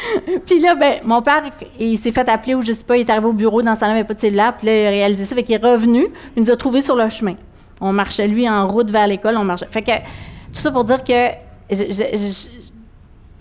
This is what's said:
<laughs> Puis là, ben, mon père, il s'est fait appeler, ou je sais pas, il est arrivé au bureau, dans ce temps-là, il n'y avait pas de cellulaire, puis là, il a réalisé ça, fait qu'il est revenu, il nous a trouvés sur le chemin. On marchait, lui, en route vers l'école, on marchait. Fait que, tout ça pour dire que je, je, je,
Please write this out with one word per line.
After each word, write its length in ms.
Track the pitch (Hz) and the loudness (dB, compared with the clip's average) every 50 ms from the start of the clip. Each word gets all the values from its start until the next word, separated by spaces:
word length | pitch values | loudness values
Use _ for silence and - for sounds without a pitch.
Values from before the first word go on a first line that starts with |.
<laughs> 460 | - 466 440 - - - 370 349 - | -6 -4 -4 -4 -2 -4 -4 -6 0
Puis 120 | - 370 330 | 0 2 4
là, 160 | 311 349 339 | 4 4 2
ben, 260 | 277 294 285 247 - - | 2 2 0 0 0 -2
mon 180 | 226 226 240 233 | 0 0 0 2
père, 200 | 285 285 311 302 277 - - - - - - | 2 0 0 -2 -4 -10 -16 -18 -18 -10 -6
il 200 | 226 226 226 214 | -2 -2 -2 -2
s'est 120 | - 240 | -2 -2
fait 180 | 226 262 247 240 | 0 0 0 2
appeler, 260 | 220 214 220 254 262 | 0 0 0 -2 -2
ou 80 | 262 233 | -2 -2
je 100 | 220 226 | -2 -4
sais 100 | 220 - | -6 -2
pas, 140 | - 247 | 0 0
il 40 | 247 | 2
est 100 | 233 240 | 2 2
arrivé 160 | 214 220 214 | 0 2 2
au 60 | 233 226 | 0 0
bureau, 300 | 202 220 226 202 226 240 | 0 0 2 2 2 2
dans 120 | 226 220 | 2 0
ce 60 | 220 | 0
temps-là, 120 | 226 208 220 | 0 0 0
il 20 | |
n'y 40 | 226 | 0
avait 80 | 208 - | 0 -2
pas 60 | 214 | -4
de 60 | - | -2
cellulaire, 340 | - 214 202 202 208 240 233 | -2 0 2 2 2 2 0
puis 100 | - 208 | 0 0
là, 160 | 220 220 214 208 | 2 2 2 2
il 40 | |
a 40 | 208 | 2
réalisé 340 | 202 202 202 202 208 196 196 | 2 2 2 0 0 0 -4
ça, 120 | 196 254 | -4 -4
fait 60 | 247 240 | -4 -2
qu'il 120 | - 226 | 0 0
est 100 | 214 220 | 2 4
revenu, 420 | 240 247 226 220 240 233 247 339 - - - - - - | 4 4 4 4 4 4 4 2 0 -2 -8 -18 -6 -2
il 60 | 233 226 | 0 2
nous 80 | 226 | 2
a 60 | 240 | 2
trouvés 260 | 240 - 269 240 269 269 | 2 0 0 0 2 2
sur 140 | - 262 | 2 2
le 120 | 240 226 220 | 2 2 0
chemin. 240 | 220 - 226 196 208 - - - - - - - - - | -2 -4 -6 -6 -6 -8 -12 -20 -20 -20 -20 -20 -12 -6
On 120 | 196 196 196 | -2 0 0
marchait, 340 | 202 196 - - - 208 | 0 0 -2 -2 -2 0
lui, 220 | 208 208 233 247 233 | 0 0 0 0 2
en 180 | 214 202 196 | 2 2 0
route 240 | 185 196 226 240 208 | 2 2 0 0 2
vers 160 | 208 220 208 | 2 2 2
l'école, 300 | 202 202 190 - 220 226 | 2 2 0 0 -2 0
on 80 | 226 202 | 0 0
marchait. 240 | 190 175 175 - - | -2 -2 -4 -6 -8
Fait 120 | - 220 208 | -8 -6 -2
que, 100 | 247 220 | -2 -2
tout 680 | - - - - - - - - - - - - - | -4 -4 -8 -16 -16 -16 -18 -18 -18 -18 -16 -10 -6
ça 120 | - 302 262 | -4 -2 0
pour 120 | 254 240 | 0 2
dire 200 | 208 254 262 262 | 2 0 0 0
que 240 | - 247 240 247 240 - - - - - - - - | 0 2 2 2 0 -2 -6 -12 -20 -20 -20 -8 -6
je, 140 | 196 196 202 - | -4 -4 -2 -4
je, 260 | 202 196 220 - - | -4 -4 -4 -4 -4
je, 320 | 214 202 202 190 - - - 240 120 - - - - - - - - - - - - - - - - | -4 -4 -6 -8 -10 -12 -16 -18 -20 -20 -20 -20 -20 -20 -20 -20 -20 -20 -20 -20 -20 -20 -20 -20 -12